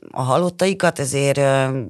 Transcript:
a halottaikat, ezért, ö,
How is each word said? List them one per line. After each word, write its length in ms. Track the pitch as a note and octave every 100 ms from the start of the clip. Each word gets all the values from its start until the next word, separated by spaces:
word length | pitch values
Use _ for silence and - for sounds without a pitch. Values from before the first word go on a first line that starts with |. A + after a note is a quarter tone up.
| G1+
a 120 | -
halottaikat, 760 | C3 C3+ F3+ F3 F#3 F#3+ F3 E3
ezért, 400 | C#3 C#3 C#3 C#3
ö, 400 | C#3 C3+ C3+ C3